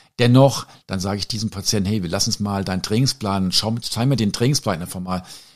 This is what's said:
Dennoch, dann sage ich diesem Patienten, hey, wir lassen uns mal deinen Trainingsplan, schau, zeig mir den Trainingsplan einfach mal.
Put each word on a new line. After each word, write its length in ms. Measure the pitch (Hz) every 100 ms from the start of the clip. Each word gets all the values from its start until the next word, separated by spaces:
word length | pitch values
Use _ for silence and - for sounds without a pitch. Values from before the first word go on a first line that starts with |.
| _ -
Dennoch, 460 | 123 127 139 - - - -
dann 120 | 95
sage 200 | 98 104
ich 80 | -
diesem 240 | 110 107
Patienten, 360 | 101 - 107 95
hey, 140 | 107
wir 80 | 87
lassen 220 | 95 120
uns 80 | -
mal 260 | 104 98 98
deinen 160 | 92
Trainingsplan, 720 | - 107 131 - 104 98 92
schau, 240 | - 107 113
zeig 300 | - 117 127
mir 80 | 131
den 180 | 104
Trainingsplan 480 | - 120 143 110 87
einfach 180 | 87 92
mal. 240 | 92 92 - - -